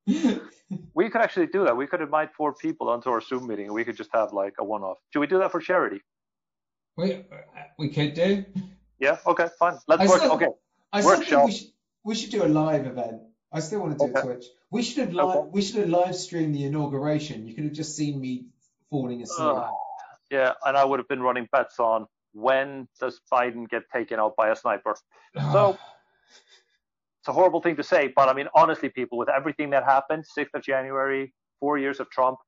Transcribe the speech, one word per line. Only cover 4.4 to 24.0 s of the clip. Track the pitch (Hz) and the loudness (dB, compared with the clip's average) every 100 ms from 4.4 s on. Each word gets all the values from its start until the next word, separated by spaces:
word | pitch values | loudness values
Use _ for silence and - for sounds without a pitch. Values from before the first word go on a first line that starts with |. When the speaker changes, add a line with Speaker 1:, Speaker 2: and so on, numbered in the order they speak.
| 101 - | -4 -6
Speaker 2:
a | |
one-off. | 101 107 95 92 _ | -6 -6 -6 -10 _
Should | 147 | -4
we | 147 | 0
do | 185 | 0
that | 190 | 0
for | 170 | -2
charity? | - 180 117 98 _ _ _ _ _ _ _ _ _ - | -2 0 0 -4 _ _ _ _ _ _ _ _ _ -6
Speaker 1:
We, | 190 190 - - - - - - | -4 -4 -12 -20 -20 -20 -18 -8
we | 151 | -6
could | 151 147 | -2 -2
do. | 160 185 202 - - - - _ - | 0 0 0 -4 -10 -10 -14 _ -2
Speaker 2:
Yeah. | 135 165 | 0 0
Okay. | 180 170 170 - | 0 0 0 0
Fine. | 170 143 - | 0 0 2
Let's | 165 | 4
Speaker 1:
I | 196 | 6
Speaker 2:
work. | 180 | 6
Speaker 1:
still, | 131 | 6
Speaker 2:
Okay. | 156 151 - _ _ _ | 2 0 -2 _ _ _
Speaker 1:
I | 208 | 2
still | 240 | 6
think | - - | 4 6
Speaker 2:
Workshop. | 285 262 | 4 4
Speaker 1:
we | |
should, | - - _ _ _ | 2 -10 _ _ _
we | 208 214 | -6 -6
should | - | -4
do | 208 | 0
a | 165 | 2
live | 151 156 147 127 | 2 2 0 -2
event. | 123 117 110 - _ _ | -6 -8 -10 -18 _ _
I | 160 | -8
still | 156 208 | -6 -4
wanna | 170 139 | -4 -2
do | 139 | 0
Speaker 2:
Okay. | 135 | 0
Speaker 1:
a | |
Twitch. | 127 123 - _ _ | -2 -6 -14 _ _
We | 214 | -4
should | 233 294 | -4 -2
have | 202 | -2
li-, | 175 | 0
Speaker 2:
Okay. | 185 180 156 | 0 0 -2
Speaker 1:
we | 196 | -2
should | 196 220 | -2 -2
have | 175 | 0
live | 175 180 - | 2 0 -2
streamed | - 170 156 143 | -6 -4 -2 -2
the | |
inauguration. | 139 151 139 135 151 151 - 117 113 | -2 -4 -4 -4 -2 -2 -4 -12 -12
You | |
could | - | -8
have | 151 | -8
just | 151 156 | -8 -8
seen | - 147 139 | -6 -4 -4
me | 127 123 - _ _ _ _ | -6 -8 -12 _ _ _ _
falling | 143 123 120 | -6 -6 -8
asleep. | 113 160 156 131 | -8 -2 0 0
Speaker 2:
Ugh. | 113 - - - - - - | -2 -8 -10 -14 -18 -20 -4
Yeah, | 139 127 - | 0 2 0
and | - 139 | 0 4
I | |
would | 139 135 | 4 2
have | 123 | -2
been | 131 | -2
running | 127 123 117 | -2 -2 0
bets | 135 117 - | 0 0 0
on | 113 113 107 _ _ | 0 0 -2 _ _
when | 104 123 135 139 135 127 - | -4 0 2 0 -8 -16 -8
does | 131 123 - | -8 -8 -2
Biden | 127 123 117 113 | 0 0 -4 -6
get | 117 - | -8 -4
taken | 123 | -6